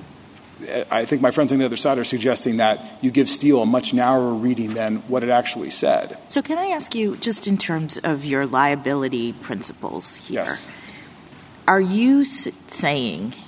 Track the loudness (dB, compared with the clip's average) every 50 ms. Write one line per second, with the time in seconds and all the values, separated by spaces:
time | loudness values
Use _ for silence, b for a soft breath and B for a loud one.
0 | -20 -20 -20 -20 -20 -20 -20 -20 -20 -20 -18 -16 -12 -8 -6 -6 -4 -2 -2 -2
1 | 0 0 0 2 2 2 2 2 2 2 2 2 0 0 0 0 0 0 0 0
2 | 0 -2 -2 0 0 0 0 0 0 0 0 2 2 2 2 0 B B B B
3 | -2 0 2 4 4 4 2 2 4 4 4 6 4 4 2 2 0 0 0 2
4 | 4 4 4 4 2 2 0 0 0 0 0 0 -2 -4 -4 -4 -2 -2 -2 -4
5 | -2 -2 -2 0 2 2 2 2 2 0 -4 -6 -6 -6 -4 0 2 2 2 2
6 | 0 -4 -10 -16 -12 -4 -2 -2 -2 0 -2 -2 -2 -2 -2 -2 -2 -4 -2 0
7 | 0 0 -2 -2 -2 -2 -2 -2 0 0 0 0 0 -2 -2 -2 -2 -4 -4 -4
8 | -2 -2 -2 -2 -2 -2 -2 0 0 0 2 2 2 2 2 0 -2 -2 -2 0
9 | 0 -2 -2 -2 -2 -4 -6 -8 -10 -10 -6 -6 -6 -6 -8 -8 -10 -8 -8 -6
10 | -6 -6 -6 -8 -8 -6 -6 -4 -4 -4 -6 -6 -8 B B B B B B B
11 | B B B B B B B B B B -20 -2 2 2 4 4 4 2 2 4
12 | 4 6 6 6 4 2 0 -2 -2 -4 -6 -10 -10 -6 -4 -2 0 0 0 0
13 | -2 -2 -4 -4 -6 -8 -10 B B